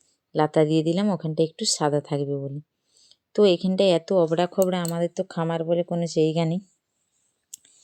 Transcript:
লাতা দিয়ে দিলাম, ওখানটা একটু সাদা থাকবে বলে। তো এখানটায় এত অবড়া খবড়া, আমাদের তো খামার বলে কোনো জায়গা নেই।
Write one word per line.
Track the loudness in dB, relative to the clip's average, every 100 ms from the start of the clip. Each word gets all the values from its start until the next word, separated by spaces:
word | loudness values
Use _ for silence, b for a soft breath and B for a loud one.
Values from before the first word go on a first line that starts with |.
| _ _ _
লাতা | -2 0 2
দিয়ে | 2 2
দিলাম, | 2 0 0
ওখানটা | -2 -4 -2
একটু | -2 -2 -4
সাদা | -2 0 0
থাকবে | -2 -4 -4 -6
বলে। | -6 -10 -14 _ b b b b _ 2
তো | 4
এখানটায় | 4 0 2 4
এত | 2 2
অবড়া | 2 2 2 0
খবড়া, | 0 0 0
আমাদের | -2 -2 -4
তো | -4
খামার | -8 -4 -4 -4
বলে | -2 -2
কোনো | -2 -4 -2
জায়গা | 0 0 0
নেই। | -2 -2 -8 _ _ _ _ _ _ _ _ -20 b b